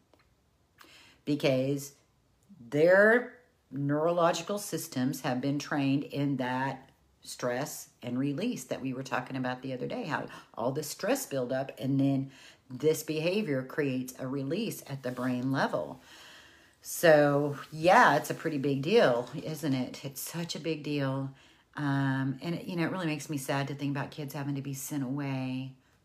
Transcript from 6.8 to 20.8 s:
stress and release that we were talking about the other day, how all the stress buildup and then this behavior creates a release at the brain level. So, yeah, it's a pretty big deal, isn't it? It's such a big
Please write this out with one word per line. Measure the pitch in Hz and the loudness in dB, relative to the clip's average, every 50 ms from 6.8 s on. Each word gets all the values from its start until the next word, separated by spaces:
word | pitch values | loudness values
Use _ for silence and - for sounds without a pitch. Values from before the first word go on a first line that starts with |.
| - - _ _ _ _ _ _ | -12 -20 _ _ _ _ _ _
stress | - - - - 135 123 120 127 147 - - - - - _ _ - | -18 -16 -10 -6 -4 -2 -2 -2 -4 -4 -8 -12 -14 -16 _ _ -8
and | 123 120 127 | -4 -2 -2
release | 139 143 139 147 208 247 220 - - | 0 0 -2 -2 -2 -2 -4 -6 -6
that | - - - | -6 -6 -6
we | 131 135 123 | -4 -6 -6
were | 131 135 | -6 -6
talking | - 120 120 127 - 131 | -4 -4 -4 -4 -4 -6
about | 131 127 123 123 123 | -4 -4 -4 -4 -6
the | - 131 131 | -6 -8 -6
other | 127 135 135 | -6 -6 -6
day, | - - - | -6 -6 -4
how | 160 131 120 117 - - - - - - | -4 -4 -4 -6 -8 -12 -16 -20 -16 -10
all | - 113 127 | -4 -4 -2
the | 131 151 147 | -2 -2 -6
stress | - - - - 202 269 269 - | -8 -8 -6 -2 -2 -2 -2 -2
buildup | - - 135 123 117 131 131 139 - - - | -4 -4 -4 -2 -2 -2 -4 -4 -6 -8 -6
and | 139 131 139 135 | -2 0 2 2
then | 135 139 139 135 135 135 - - - - - _ _ _ | 4 4 2 2 -2 -4 -8 -16 -20 -20 -20 _ _ _
this | 127 123 147 156 156 151 | -8 0 2 2 2 2
behavior | - - 151 156 151 175 190 214 208 151 139 131 131 | 0 -4 -4 0 0 0 0 0 0 0 0 -2 -2
creates | - - - 147 135 127 127 127 - - - | -4 -4 -2 0 0 0 -2 -4 -6 -8 -10
a | 131 131 | -8 -6
release | 139 143 135 139 165 208 233 180 135 - - - | -4 -4 -4 -2 -2 -2 -2 -4 -6 -8 -10 -10
at | 139 135 - | -10 -6 -6
the | 127 | -6
brain | 127 123 123 127 123 123 127 135 | -6 -2 -2 -2 -2 0 0 0
level. | 135 151 202 - - 110 78 69 80 - - - - - - - - - - - - - - _ _ _ | 0 2 0 0 0 -2 -4 -6 -8 -14 -18 -20 -20 -20 -20 -20 -20 -20 -20 -20 -20 -20 -20 _ _ _
So, | - - - - - 165 156 147 147 143 143 143 147 147 139 - - - | -14 -12 -4 4 8 8 8 10 8 6 4 2 2 0 -2 -6 -10 -12
yeah, | - 156 160 180 196 247 240 165 143 151 | -8 0 4 6 8 8 8 8 6 4
it's | 151 - | 0 -2
a | - | -6
pretty | - - 160 156 139 | -4 -4 -4 -4 -2
big | 135 143 143 135 135 | 0 0 0 0 2
deal, | 165 214 240 196 135 120 120 123 - 139 156 | 4 6 6 8 6 6 2 0 -4 -8 -8
isn't | - 131 156 - 170 147 135 | -8 -8 -8 -4 -2 0 0
it? | 127 123 - - - - | 0 -2 -4 -8 -10 -12
It's | 135 - - | -12 -10 -10
such | - - - 165 170 170 - | -12 -8 -8 -8 -6 -6 -8
a | 160 | -6
big | 147 165 156 151 | -4 -4 -4 -4